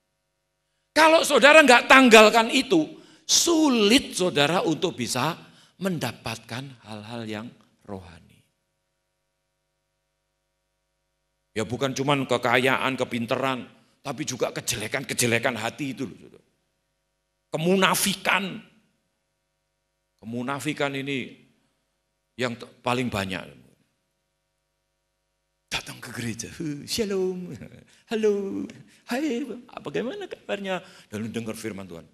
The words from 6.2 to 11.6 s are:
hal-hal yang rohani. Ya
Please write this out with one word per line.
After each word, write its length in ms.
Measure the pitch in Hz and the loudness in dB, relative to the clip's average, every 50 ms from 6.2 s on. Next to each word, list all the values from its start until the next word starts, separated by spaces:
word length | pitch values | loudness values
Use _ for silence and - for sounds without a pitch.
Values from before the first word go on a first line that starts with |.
| - 123 113 - - - 113 123 139 139 127 113 - 104 | -10 -10 -10 -10 -12 -14 -14 -14 -14 -14 -18 -20 -18 -16
hal-hal 340 | 107 107 104 107 120 117 113 107 | -16 -16 -14 -14 -12 -12 -10 -10
yang 180 | 107 104 113 123 - _ _ _ _ _ _ | -10 -10 -12 -14 -18 _ _ _ _ _ _
rohani. 560 | - 101 92 87 85 82 82 82 _ _ _ _ _ _ _ _ _ _ _ _ _ _ _ _ _ _ _ _ _ _ _ _ _ _ _ _ _ _ _ _ _ _ _ _ _ _ _ _ _ _ _ _ _ _ _ _ _ _ _ _ _ _ _ _ _ _ _ _ _ _ _ _ _ - | -14 -14 -14 -14 -18 -20 -20 -20 _ _ _ _ _ _ _ _ _ _ _ _ _ _ _ _ _ _ _ _ _ _ _ _ _ _ _ _ _ _ _ _ _ _ _ _ _ _ _ _ _ _ _ _ _ _ _ _ _ _ _ _ _ _ _ _ _ _ _ _ _ _ _ _ _ -6
Ya 160 | 107 | -6